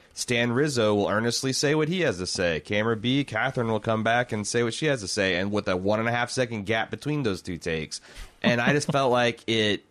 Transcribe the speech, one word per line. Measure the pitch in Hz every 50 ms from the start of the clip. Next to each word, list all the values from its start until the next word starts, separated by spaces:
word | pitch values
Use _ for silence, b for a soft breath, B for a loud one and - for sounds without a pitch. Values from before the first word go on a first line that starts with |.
| b b b
Stan | - - - 123 117 117 120
Rizzo | 117 127 151 151 135 120 110 107 104
will | 101 101 82
earnestly | 98 110 113 117 117 - - 131 127
say | - - 139 151
what | 156 156 151
he | 175 190
has | 165 135 98
to | 85 92
say. | 87 - - 90 85 82 76
Camera | - - 107 104 107 117 117
B, | 107 104 120 131 143 139
Catherine | - 113 107 120 135 - 127 120
will | 113 110 104
come | - 113 110 110 107
back | 113 117 123 123 -
and | 117 107 101
say | - - 120 120
what | 117 110
she | - 156
has | 151 139 120
to | 98
say. | 90 - 107 95 95 87
And | 87 95 101
with | 104 104 101
a | 101 92
one | 90 92 98 107 110
and | 113 117
a |
half | 120 120 123 120
second | - 131 127 117 117 107 98
gap | 92 110 113 107 -
between | - 104 - 147 151 147
those | 135 110 92 85 -
two | - 87
takes. | 78 - 87 80 80 76 - - - B B B B B B B B
And | - 120 120 120
I | 120 131 143
just | 147 147 -
felt | 151 139 135 123
<laughs> |
like | 120 123 120 120 113 - -
it | - 113 110 107 104 98 - - _